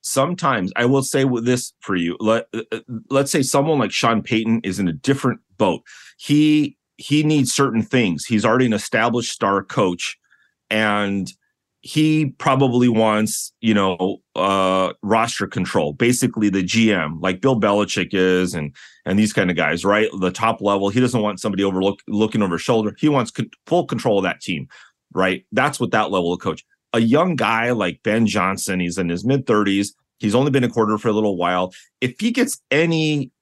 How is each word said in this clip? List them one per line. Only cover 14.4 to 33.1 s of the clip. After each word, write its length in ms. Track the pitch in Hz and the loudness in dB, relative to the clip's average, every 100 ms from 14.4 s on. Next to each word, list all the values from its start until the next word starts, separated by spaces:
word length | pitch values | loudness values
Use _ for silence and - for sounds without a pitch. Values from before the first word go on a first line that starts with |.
| 95 98 95 95 92 - | 0 2 2 2 0 -4
roster 440 | 104 110 117 - 95 | -2 0 0 -2 -6
control, 440 | - 90 104 76 | -4 -2 0 -2
basically 560 | 76 120 123 117 110 104 | 0 2 2 0 0 0
the 140 | 98 | 2
G 300 | 90 113 110 | 0 2 2
M, 280 | 98 78 80 | 2 -2 -4
like 200 | 92 92 | -4 0
Bill 180 | 135 123 | 0 2
Belichick 500 | 104 104 101 - 87 | 2 2 0 -2 -2
is, 420 | 98 92 90 90 | 2 2 2 0
and, 200 | 85 73 - - _ | -4 -8 -12 -20 _
and 140 | - 95 | -2 2
these 140 | 107 | 2
kind 180 | - 95 | 2 0
of 60 | 90 | 0
guys, 280 | 78 85 | 0 0
right? 240 | 95 104 110 95 | 2 2 0 0
The 100 | 92 | -4
top 300 | 92 113 113 | 0 -2 0
level. 300 | 101 101 101 | 0 0 0
He 100 | 113 | 2
doesn't 220 | 127 123 | 2 2
want 180 | 104 98 | -2 -2
somebody 240 | 113 95 | -6 0
overlook-, 380 | 98 92 95 98 - | 0 2 -2 -2 -6
looking 340 | 104 107 110 | -2 0 0
over 120 | 101 | 0
his 80 | 87 | -2
shoulder. 320 | - 117 104 101 | 0 0 0 -2
He 100 | 151 | 0
wants 220 | 143 113 | 0 -2
con-, 180 | - 113 - - | -6 -8 -10 -2
full 200 | 175 180 | -2 0
control 320 | 120 123 101 | -2 0 0
of 60 | |
that 160 | 92 - | 0 -6
team, 280 | - 80 67 - - _ _ | -8 -8 -8 -18 -20 _ _
right? 320 | - 95 92 _ | -2 -2 -2 _
That's 300 | 107 135 - | -2 -2 -2
what 100 | 117 | -2
that 180 | 110 101 | -2 0
level 200 | 95 85 | -2 -2
of 60 | 87 | -4
coach, 240 | 98 - _ _ _ | -6 -8 _ _ _
a 80 | 117 | 0
young 360 | 113 143 180 151 | 2 2 2 0
guy 340 | 107 113 117 | 0 0 -2
like 300 | 117 92 85 | -2 -4 -4
Ben 240 | - 110 110 | -2 0 0
Johnson, 540 | 104 92 92 - 92 | 0 -2 -2 -4 -4
he's 180 | 87 87 | -4 -4
in 100 | 87 | -4
his 160 | 87 | -4
mid-thirties, 680 | 104 135 - 107 101 98 101 _ _ _ | -2 -2 2 0 2 0 -2 _ _ _
he's 160 | 104 | 0
only 160 | 113 143 | 0 2
been 140 | 139 | 0
a 40 | 120 | 0
quarter 300 | - 107 107 | 0 0 0
for 100 | 117 | 0
a 40 | |
little 240 | 107 107 92 | 0 0 0
while. 360 | 87 90 92 - _ _ | -2 -2 -4 -8 _ _
If 200 | 127 - | -8 -4
he 100 | 226 | -2
gets 300 | 240 - - _ | 0 -2 -4 _
any 600 | 139 170 160 156 | 0 2 0 0